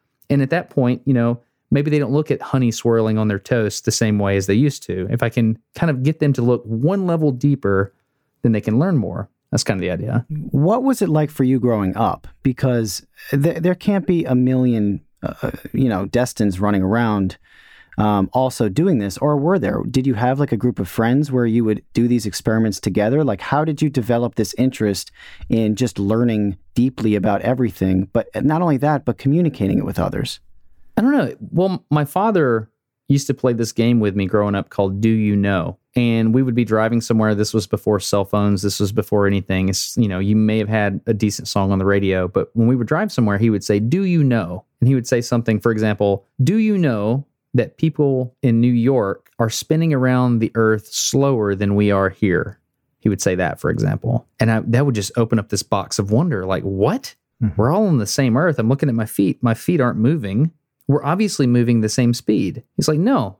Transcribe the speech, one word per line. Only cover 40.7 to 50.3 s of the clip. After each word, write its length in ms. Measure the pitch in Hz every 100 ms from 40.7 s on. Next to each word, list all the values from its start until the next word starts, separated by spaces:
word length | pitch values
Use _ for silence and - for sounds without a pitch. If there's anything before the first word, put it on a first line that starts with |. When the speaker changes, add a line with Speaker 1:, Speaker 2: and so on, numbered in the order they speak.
| 110 101 98 -
Speaker 1:
a 80 |
decent 320 | 104 107 - 85
song 240 | 104 98
on 80 | 98
the 60 |
radio, 420 | 95 98 98 92 90
but 240 | 95 87
when 120 | 117 113
we 80 |
would 140 | 127 113
drive 240 | 156 214
somewhere, 260 | - 107 101
he 120 | 117
would 120 | 104
say, 160 | - 104
"Do 240 | 113 180
you 220 | 190 170
know?" 400 | 139 117 85 90 - _
And 80 | 120
he 80 | 135
would 100 | 117
say 140 | 120
something, 400 | - 120 117 107
for 100 | 120
example, 540 | 107 110 104 101 98 - -
"Do 140 | 131 220
you 200 | 220 202
know 480 | 156 107 104 139 - _ _ 123
that 200 | 101 -
people 580 | 160 151 143 131 123 -
in 180 | 127 113
New 120 | 123
York 580 | 120 120 131 98 - _ -
are 120 | 113
spinning 420 | - - 160 165
around 460 | 135 127 127 123